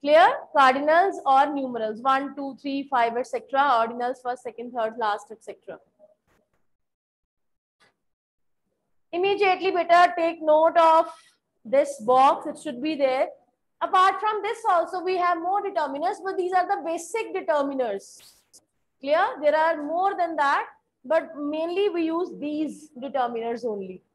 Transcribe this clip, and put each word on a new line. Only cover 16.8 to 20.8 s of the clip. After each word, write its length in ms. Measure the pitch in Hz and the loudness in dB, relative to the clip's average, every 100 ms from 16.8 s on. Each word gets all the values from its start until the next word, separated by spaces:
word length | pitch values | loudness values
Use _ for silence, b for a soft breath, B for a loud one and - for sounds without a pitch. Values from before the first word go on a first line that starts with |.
basic 500 | 320 330 339 453 359 | -4 -8 -6 -8 -6
determiners. 1080 | 370 330 302 277 269 240 196 - - - _ _ - _ _ _ _ | -8 -2 -2 -2 -4 -6 -6 -12 -20 -20 _ _ -20 _ _ _ _
Clear? 240 | 269 311 415 - | -2 0 0 0
There 160 | 294 302 | 0 2
are 280 | 320 311 | 2 0
more 340 | 294 330 381 403 | -4 -2 -2 0
than 180 | 339 311 | -2 0
that, 280 | 285 320 453 _ | 0 0 -2 _